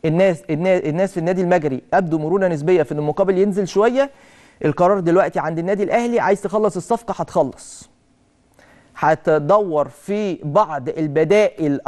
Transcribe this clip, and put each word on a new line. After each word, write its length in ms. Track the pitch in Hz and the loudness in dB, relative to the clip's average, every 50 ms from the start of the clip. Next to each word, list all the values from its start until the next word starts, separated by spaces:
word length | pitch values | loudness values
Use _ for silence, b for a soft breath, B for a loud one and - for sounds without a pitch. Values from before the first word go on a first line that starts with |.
| b | b
الناس، 380 | 160 156 175 190 190 170 - - - | -2 2 2 2 2 2 0 -4 -6
النا-، 360 | 156 147 175 190 185 180 - 156 | -4 -2 0 2 2 2 0 -2
الناس 240 | 147 175 196 190 - | -2 -2 -2 -2 -4
في 80 | 180 | -4
النادي 220 | 160 175 185 180 185 | -4 -2 -2 0 0
المجري 400 | 175 180 180 147 147 131 123 - - - | 2 2 2 0 -2 -4 -6 -6 -2 0
ابدوا 240 | 180 185 160 160 160 | 0 0 0 -2 -4
مرونه 300 | 151 156 180 202 190 180 | -2 -2 0 0 0 0
نسبيه 340 | 170 143 143 170 185 170 147 | -2 -2 0 2 2 2 2
في 100 | - 151 | 0 -2
ان 60 | 151 | -4
المقابل 400 | 151 151 - - 196 185 196 180 | -4 -2 -2 -2 0 0 2 0
ينزل 300 | 196 208 180 202 196 165 | 0 0 0 -2 -4 -2
شويه. 420 | - 190 214 240 247 269 277 277 b b b b b b b b b b - | 0 2 2 2 2 0 -2 -2 b b b b b b b b b b -2
القرار 360 | 151 143 - 175 180 208 196 | -2 0 2 2 2 2 2
دلوقتي 380 | 175 170 170 185 180 160 - 175 | 2 2 2 2 2 2 0 -4
عند 200 | 143 156 165 165 | -4 -4 -4 -4
النادي 240 | 170 185 208 196 202 | -4 -2 -2 -2 -2
الاهلي، 380 | - - 233 240 240 233 220 | 0 0 -2 0 0 -2 0
عايز 220 | 131 185 208 - - | 0 0 0 0 -2
تخلص 340 | 190 196 214 208 202 - | -4 -2 0 0 0 -2
الصفقه 380 | 185 - - 233 226 - - 190 - | -4 -4 -4 -4 -4 -4 -6 -6 -6
هتخلص، 720 | 165 - - 185 147 127 - - - - - - - _ _ _ _ _ _ _ _ _ _ _ _ _ _ b b b b b b b b | -6 -4 0 0 0 -2 -4 -12 -18 -20 -20 -20 -20 _ _ _ _ _ _ _ _ _ _ _ _ _ _ b b b b b b b b
هتدور 920 | b - 151 160 - - 170 156 156 147 147 196 214 208 180 156 147 139 127 | b 0 0 2 2 2 0 0 2 2 2 2 2 2 0 -2 -2 -2 -4
في 460 | - - - - 202 214 214 196 165 | -6 -14 -8 -6 -4 -4 -4 -4 -6
بعض 540 | - - 151 143 202 214 156 156 143 123 151 | -6 -6 -2 0 0 0 0 -2 -8 -6 -6
البدائل 920 | - 160 156 151 139 156 160 156 202 214 214 185 - - 160 147 143 135 - | -6 -4 -4 -2 0 0 2 4 4 4 4 2 0 -2 -2 -2 -2 0 0